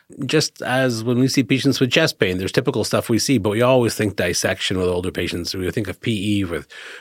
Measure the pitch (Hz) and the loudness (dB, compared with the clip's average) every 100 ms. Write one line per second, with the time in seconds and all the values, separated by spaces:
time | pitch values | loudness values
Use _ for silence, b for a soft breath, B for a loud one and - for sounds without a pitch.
0 | b - 135 156 - - - 127 131 113 | b -10 -2 0 0 -4 -2 0 0 0
1 | 117 120 131 139 117 131 139 127 127 165 | 0 2 2 2 2 2 2 2 2 2
2 | 160 - 98 92 95 - 131 113 104 110 | 2 0 -2 0 0 0 0 -2 0 -2
3 | - 110 - 127 101 104 123 131 113 - | 2 0 2 2 2 2 4 4 2 0
4 | 107 95 90 82 98 92 - 95 90 90 | -2 0 -2 0 -2 -2 -2 0 0 0
5 | 90 82 87 87 85 95 90 113 95 - | -2 -4 -4 -4 -6 -4 -4 -4 -6 -6
6 | 123 104 104 101 92 80 - B B B | -4 -2 0 0 0 -4 -8 B B B